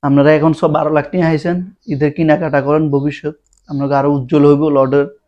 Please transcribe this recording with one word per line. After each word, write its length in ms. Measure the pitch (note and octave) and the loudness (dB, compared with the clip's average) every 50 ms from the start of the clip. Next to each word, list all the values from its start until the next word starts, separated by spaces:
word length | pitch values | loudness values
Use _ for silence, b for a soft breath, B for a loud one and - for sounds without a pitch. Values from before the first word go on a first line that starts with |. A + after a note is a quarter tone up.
| - C#3+ | 0 2
আপনারা 220 | C#3 C#3+ C#3 D3 D#3 D3+ | 2 4 4 4 4 4
এখন 140 | D3+ D#3+ D#3 - | 2 0 0 0
সব 100 | - D#3+ D3 | -2 -2 0
বারো 140 | D#3 D#3+ D3+ D#3 | 0 -2 0 -2
লাখ 100 | D3+ C#3+ - | -2 -2 -2
টাকা 160 | - F3+ E3 D#3+ | -2 -2 0 0
হাইছেন, 280 | D#3+ D3+ - F3 F3 F3+ F3+ F#3+ - _ _ - E3 | 0 -2 -2 -4 -4 -4 -6 -10 -14 _ _ -8 -4
ঈদের 180 | C3+ D3 D3 C#3+ | -2 -2 -2 -2
কেনাকাটা 440 | - E3 D#3 D3+ - E3 D#3 C#3 C#3+ C3+ | 0 0 0 0 0 0 -2 -2 -2 0
করেন, 180 | C#3 D3 D#3 D#3 D3+ C#3 | 0 0 0 0 0 -2
ভবিষ্যৎ 400 | C#3 C#3 D3 C#3+ - - D3+ D#3 _ _ _ _ _ _ _ | -2 -2 -2 -6 -6 -10 -12 -12 _ _ _ _ _ _ _
আপনাকে 240 | D3 C#3 C#3 C#3 C#3+ C#3 | -8 -6 -4 -2 -2 0
আরো 80 | C#3 C#3+ D3 | 0 0 0
উজ্জ্বল 260 | C#3+ B2+ B2 D3 D3 C#3+ D3 | -2 -2 -2 2 4 4 4
হইব 140 | D3 C#3+ D3+ D#3 C#3+ | 4 4 2 0 2
লর্ডের। 300 | C#3 C3+ C3 C3+ C#3+ C#3+ C#3 - _ _ | 2 2 2 2 0 0 -2 -6 _ _